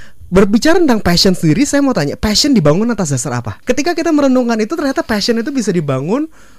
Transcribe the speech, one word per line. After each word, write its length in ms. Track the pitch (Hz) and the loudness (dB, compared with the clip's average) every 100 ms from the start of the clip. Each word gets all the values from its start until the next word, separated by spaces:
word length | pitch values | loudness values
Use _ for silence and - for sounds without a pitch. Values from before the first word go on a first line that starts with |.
| - - - | -12 -16 -2
berbicara 500 | 180 208 214 302 370 | 2 4 4 4 4
tentang 220 | 311 220 | 4 2
passion 320 | 180 175 196 | 2 2 2
sendiri, 300 | 185 160 151 | 2 2 2
saya 160 | 285 285 | 2 2
mau 140 | 277 | 2
tanya, 220 | 214 143 - | 0 -2 -4
passion 360 | 214 208 294 | -2 0 2
dibangun 380 | 240 147 165 233 | 2 4 2 0
atas 200 | 220 160 | -2 -2
dasar 280 | 135 147 123 | -4 -4 -6
apa? 240 | 120 - | -8 -8
Ketika 320 | - 277 302 | -4 -2 -2
kita 160 | 349 330 | -2 0
merenungkan 480 | 294 277 254 240 226 | 2 2 2 0 -2
itu, 160 | 214 | -2
ternyata 280 | 330 285 302 | -2 -4 -4
passion 360 | 311 214 214 226 | -4 -2 -2 -2
itu 120 | 240 | -2
bisa 200 | 269 214 | -4 -2
dibangun 560 | 175 143 131 147 254 311 - - | -2 -2 -4 -2 -4 -4 -10 -20